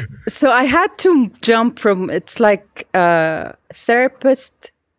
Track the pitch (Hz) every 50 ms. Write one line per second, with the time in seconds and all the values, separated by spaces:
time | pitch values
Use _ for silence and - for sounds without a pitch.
0 | 117 - - - - - - - 294 262 233 247 269 254 277 339 381 415 - -
1 | - 381 339 269 233 190 - _ - 226 226 226 233 240 - - - 208 196 185
2 | 185 - 151 185 - - - - 226 208 202 - - _ _ - - _ - 190
3 | 175 170 170 165 160 160 160 - - - - _ _ - - - - - 233 247
4 | 254 262 - - - 269 269 - - - _ _ - - _ _ _ _ _